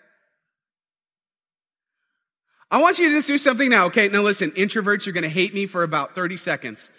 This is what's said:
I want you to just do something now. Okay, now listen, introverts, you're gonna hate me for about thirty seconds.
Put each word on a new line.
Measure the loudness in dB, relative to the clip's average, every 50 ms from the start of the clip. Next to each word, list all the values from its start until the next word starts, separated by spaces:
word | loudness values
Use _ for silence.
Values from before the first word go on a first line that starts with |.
| _ _ _ _ _ _ _ _ _ _ _ _ _ _ _ _ _ _ _ _ _ _ _ _ _ _ _ _ _ _ _ _ _ _ _ _ _ _ _ _ _ _ _ _ _ _ _ _ _ _ _ _ _ -2
I | 2 4
want | 4 4 4 4
you | 2 2
to | 2
just | 2 2 0
do | 0 0
something | 2 2 2 2 2 4
now. | 4 4 4 4
Okay, | 2 2 2 2
now | 2 2
listen, | 2 2 0 0 -2 -4
introverts, | -2 -2 -2 -2 -2 -2 -2 -2 -2 -2 -2
you're | -6
gonna | -6 -4 -4 -4
hate | -2 -2 -2 -2 -2
me | -4 -6
for | -4 -4 -4 -2
about | -2 -2 -4 -4 -4 -6
thirty | -6 -6 -6 -6 -6
seconds. | -6 -4 -6 -6 -6 -10 -14 -14 -18 -20 _